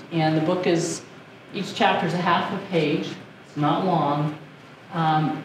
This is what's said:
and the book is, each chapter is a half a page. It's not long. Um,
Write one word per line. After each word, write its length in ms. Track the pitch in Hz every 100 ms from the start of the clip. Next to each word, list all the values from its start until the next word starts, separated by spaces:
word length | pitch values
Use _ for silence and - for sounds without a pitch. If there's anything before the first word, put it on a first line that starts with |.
| -
and 240 | 165 156 156
the 60 |
book 240 | 160 180 190
is, 360 | 165 156 - - - - - -
each 200 | 202 185
chapter 320 | - 196 - 175
is 80 |
a 40 | 175
half 340 | 175 - -
a 60 | 185 -
page. 380 | 170 147 175 - - - - -
It's 100 | 147
not 280 | 147 185
long. 520 | 185 165 147 147 151 151 - - - - -
Um, 500 | 170 160 156 151 -